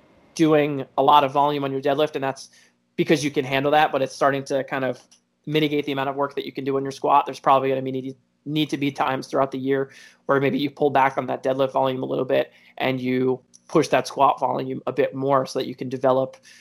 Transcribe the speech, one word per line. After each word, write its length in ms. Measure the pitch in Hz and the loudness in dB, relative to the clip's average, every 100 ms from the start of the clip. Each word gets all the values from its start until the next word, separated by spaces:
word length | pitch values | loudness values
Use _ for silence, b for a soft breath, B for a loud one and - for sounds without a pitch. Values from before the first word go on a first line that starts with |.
| _ _ _ - | _ _ _ 0
doing 500 | 156 156 147 143 131 - | 4 4 2 -2 -6 0
a 60 | |
lot 220 | 139 147 139 | 6 6 6
of 80 | |
volume 320 | 147 143 147 139 | 2 2 0 -4
on 60 | |
your 80 | 135 | -2
deadlift, 340 | 143 139 151 151 | 0 0 0 -2
and 80 | |
that's 260 | 135 131 - b b b _ - | -6 -6 -12 b b b _ -4
because 300 | 170 165 147 | 2 2 2
you 60 | |
can 120 | 143 | -2
handle 280 | 131 135 143 | -2 -2 2
that, 180 | 151 156 | 2 2
but 100 | 143 | 0
it's 140 | 131 - | -4 0
starting 300 | 147 139 135 | 0 0 -2
to 180 | 139 | -4
kind 220 | 127 139 131 | -4 -4 -4
of 160 | 123 _ _ _ _ - | -6 _ _ _ _ -4
mitigate 400 | 151 151 147 143 | 0 0 0 -2
the 60 | |
amount 160 | 139 135 | -4 -4
of 80 | 139 | -2
work 200 | 139 139 | -4 -4
that 100 | 135 | -10
you 80 | |
can 100 | 135 | -8
do 140 | 135 135 | -4 -2
on 60 | |
your 80 | 135 | -4
squat, 340 | 131 147 143 139 | -4 2 2 2
there's 140 | 131 | -2
probably 280 | - 135 135 | 2 2 2
gonna 140 | 135 | -2
be 100 | 131 | -4
need, 240 | 131 131 131 _ _ - | -6 -8 -14 _ _ -6
need 240 | 151 151 | -2 -2
to 80 | 156 | -2
be 120 | 139 | -4
times 380 | 139 151 131 131 | -2 -2 -4 -4
throughout 240 | 147 135 | -2 -2
the 80 | 135 | -2
year 300 | 131 135 135 B B B - | -2 -2 -2 B B B -2
where 120 | 139 | 2
maybe 180 | 135 135 | 2 0
you 120 | 143 | -4
pull 220 | - 147 | 0 2
back 260 | 135 135 135 | 4 2 0
on 80 | 127 | -4
that 180 | 131 | -4
deadlift 300 | 135 131 135 | -2 0 0
volume 300 | 139 131 131 | 2 0 -2
a 20 | 131 | -4
little 180 | 139 | -4
bit 300 | 131 135 - b b - | 0 0 -2 b b -6
and 240 | 131 131 | -4 -2
you 400 | 127 127 127 127 - _ - | -2 0 0 -2 -6 _ -2
push 200 | 170 139 | 0 2
that 180 | 135 127 | 0 0
squat 320 | - 139 - | 2 2 2
volume 420 | 131 131 135 131 - | -2 -2 -6 -6 -4
a 40 | |
bit 220 | 131 131 135 | -2 -2 -2
more 300 | 135 139 131 | 2 2 0
so 140 | 131 | -4
that 60 | 123 | -6
you 80 | 127 | -8
can 120 | 131 | -10
develop, 480 | 127 131 131 131 - B B | -2 2 2 0 -6 B B